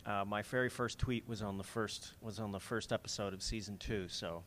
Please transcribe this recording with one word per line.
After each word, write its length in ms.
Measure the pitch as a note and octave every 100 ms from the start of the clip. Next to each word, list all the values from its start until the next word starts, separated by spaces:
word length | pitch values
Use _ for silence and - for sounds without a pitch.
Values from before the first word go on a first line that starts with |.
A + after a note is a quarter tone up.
| -
uh, 180 | G2+ G2
my 160 | G#2
very 280 | G#2 B2+ B2
first 280 | - A#2 -
tweet 320 | - A#2+ -
was 140 | G#2+
on 160 | G#2 G2
the 40 |
first, 520 | F#2 A#2 G#2 - - -
was 200 | A#2 G2+
on 120 | G#2+
the 80 | G2
first 320 | - A2+ -
episode 400 | A2+ - - G2+
of 120 | F#2+
season 340 | - A2+ G2+ G2
two, 300 | - G#2+ F2+
so 340 | - F#2 E2+